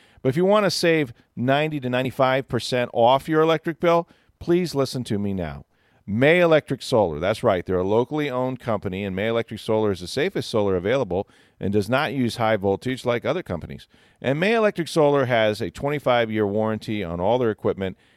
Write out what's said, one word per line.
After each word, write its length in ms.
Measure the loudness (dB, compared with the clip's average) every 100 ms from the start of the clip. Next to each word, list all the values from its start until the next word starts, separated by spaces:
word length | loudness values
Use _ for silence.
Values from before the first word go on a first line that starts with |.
| _ _
But 80 | -2
if 80 | 0
you 80 | 2
want 200 | 4 2
to 60 |
save 400 | 2 2 2 0 -6 _ -6
ninety 460 | 0 0 0 -4
to 80 | -2
ninety-five 580 | -2 -2 0 2 2 -2
percent 420 | -4 -2 -2 -2
off 340 | 2 4 4 2
your 140 | 2
electric 400 | 4 2 -2 0
bill, 260 | 2 2 0 _ _ _
please 340 | 0 0 0
listen 300 | -2 -2 -4
to 160 | -4 -2
me 140 | -2
now. 320 | -4 -6 -8 -16 _ _ _ -6
May 340 | 2 4 6
Electric 420 | 6 4 2 -6
Solar, 380 | 0 2 2 0
that's 240 | -2 0
right. 220 | 2 0 0
They're 140 | -2
a 40 |
locally 460 | 2 0 0 -2 -4
owned 320 | -4 -4 -6
company, 420 | -4 -4 -4 -6
and 100 | -4
May 140 | -4 -2
Electric 320 | -2 -4 -8
Solar 320 | -2 0 0
is 80 | -2
the 80 | -6
safest 420 | -4 -4 -4 -4
solar 280 | 0 0 0
available 500 | 0 0 0 -4 -6 _ _ _
and 140 | -2
does 160 | 0 0
not 240 | 0 0
use 240 | -2 -2 0
high 180 | 0 0
voltage 480 | 0 -2 -4 -6
like 220 | -4 -2 -2
other 180 | -4
companies. 460 | -6 -10 -10 -16 -18 _ _ _
And 180 | -4 0
May 140 | 0
Electric 340 | 2 0 -2 -4
Solar 380 | 2 4 2 2
has 340 | 2 2 0
a 100 | -6
twenty-five-year 800 | -6 -6 -4 0 2 2 0 0
warranty 560 | 0 -2 -2 -6 -6
on 160 | -4 -2
all 180 | 0 2
their 140 | 0
equipment 460 | 0 -2 -2 -4 -8 _